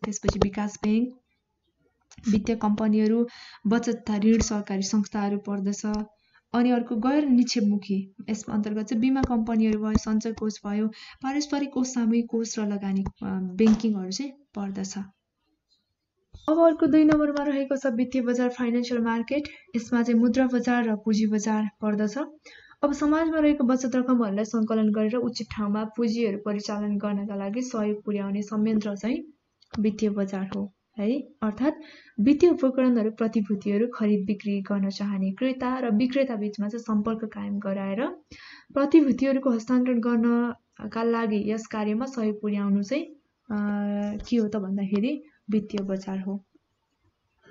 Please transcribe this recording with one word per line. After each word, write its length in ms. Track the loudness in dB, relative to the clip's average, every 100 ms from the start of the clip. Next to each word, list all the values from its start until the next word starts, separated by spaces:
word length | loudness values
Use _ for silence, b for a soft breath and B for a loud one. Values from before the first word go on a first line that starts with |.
त्यसपछि 340 | -6 -4 -2 2
विकास 400 | 0 0 -6 -2
ब्याङ्क, 260 | 0 2 0 -6 _ _ _ _ _ _ _ _ _ -8 0
वित्तीय 260 | 0 0 0
कम्पनीहरू, 680 | 0 2 2 4 4 2 0 B B B 0
बचत 260 | 2 0
तथा 240 | -4 -2 2
ऋण 220 | 4 4
सहकारी 440 | 2 -2 -4 -4
संस्थाहरू 560 | 0 0 0 -2 -2 -4
पर्दछ। 480 | -4 -4 -4 -4 -4 -4 -6 _ _ _ _
अनि 160 | 0 2
अर्को 260 | 2 0 -2
गैर 300 | 0 2 4
निक्षेपमुखी, 880 | 4 4 2 2 0 -2 -4 -4 -10 -8
यस 140 | -8 -4
अन्तर्गत 360 | -2 -2 -4
चाहिँ 160 | -2 0
बिमा 220 | 2 2
कम्पनीहरू 580 | 2 0 0 2 2 2
भयो, 160 | 0 -2
सञ्चय 340 | 0 -2 -2
कोष 220 | -4 -4 -4 -4
भयो, 220 | -2 -2 B B B
पारस्परिक 500 | -4 -4 -2 -2 -2
कोष, 220 | -2 -2
सामूहिक 320 | 0 2 2 0
कोष 280 | -2 -2 -4
र 80 | -2
लगानी, 360 | -2 -2 -2
अ, 240 | -4 -6 -6
ब्याङ्किङहरू 840 | -4 -4 4 4 6 2 -2 -4
चाहिँ 220 | -6 -8 -12 _
पर्दछ। 440 | -10 -8 -6 -8 -8 -12 _ _ _ _ _ _ _ _ _ _ _ _ -8 0
अब 100 | 6
अर्को 280 | 6 6 4
दुई 180 | 6
नम्बरमा 400 | 6 6 2 0
रहेको 320 | 0 0 0 0
छ 100 | 0
वित्तीय 360 | 0 0 0
बजार, 260 | 0 0 0
फाइनेन्सियल 520 | 0 -2 0 0 -2
मार्केट। 480 | 0 -2 -2 -4 -4 B B -6
यसमा 260 | 0 0
चाहिँ 180 | 4 4
मुद्रा 260 | 4 4 2
बजार 380 | 2 0 0
र 120 | 0 0
पुँजी 300 | 2 2 2
बजार 440 | 0 0 -2 -2 -4
पर्दछ। 380 | -2 0 -2 -4 -8 -12 B B B B
अब 100 | -2
समाजमा 460 | 2 2 2 2 4
रहेको 260 | 4 4
बचत 320 | 2 2 0 0
रकमहरूलाई 480 | 2 2 2 0
सङ्कलन 480 | -2 0 0 2 2
गरेर 220 | 2 0
उचित 320 | 0 -2 -4 -8
ठाउँमा 340 | -6 -2 -2
पुँजीहरू 540 | -4 -2 -2 0 -2 -2 -4
परिचालन 500 | -4 -4 -4 -2 -2
गर्नका 380 | -2 -4 -4
लागि 280 | -6 -6 -4
सहयोग 420 | -4 -4 -2 -4
पुर्याउने 380 | -4 -4 -2 -4
संयन्त्र 540 | -4 0 2 2 0 -4
चाहिँ 280 | -4 -4 -6 -20 _ _ _ -2
वित्तीय 320 | -2 0 -2
बजार 400 | -2 -4 -4 -6 -6
हो 160 | -8 _ _ -4
है। 220 | -2 -2
अर्थात् 540 | -6 -6 -4 0 -2 -2 B B B B
वित्तीय 300 | 4 6 6
उपकरणहरू, 600 | 6 2 4 4 4 0
प्रतिभूतिहरू 760 | 0 0 0 0 -2 0 0 0
खरिद 320 | 0 2 2 0
बिक्री 340 | -2 -2 -4
गर्न 280 | -2 -2 -2
चाहने 440 | -2 -4 -2 -2
क्रेता 460 | 0 -2 -2 -2 -2
र 120 | 0
विक्रेता 460 | 2 2 2 0 -2
बिचमा 320 | -4 -4 -6
चाहिँ 140 | -6
सम्पर्क 420 | -2 0 0 -4
कायम 340 | -6 -8 -6 -6
गराएर 480 | -4 -4 -4 -4 -4 -6 -18 B B B B
प्रतिभूतिहरूको 760 | -2 6 6 6 2 2 2 2
हस्तान्तरण 500 | 0 0 0 2 0
गर्नका 1000 | 2 2 2 2 0 -6 _ -16 -10 -2
लागि 480 | 0 0 0 -2 -2
यस 160 | -4 -6
कार्यमा 400 | -4 -2 -2 -4
सहयोग 340 | -4 -4 -2
पुर्याउनु 420 | -4 -2 0 0
चाहिँ, 220 | 0 -4
अ, 540 | -6 -14 _ _ -8 -4 -2 -2 -2 -2 -4 -6 -2
के 80 | 0
हो 120 | 0
त 80 | -2
भन्दाखेरि 680 | -4 -4 -2 0 0 -4 B B -4
वित्तीय 320 | -2 -2 -6
बजार 360 | -4 -6 -6 -8
हो। 240 | -6 -8 _ _ _ _ _ _ _ _ _ _ b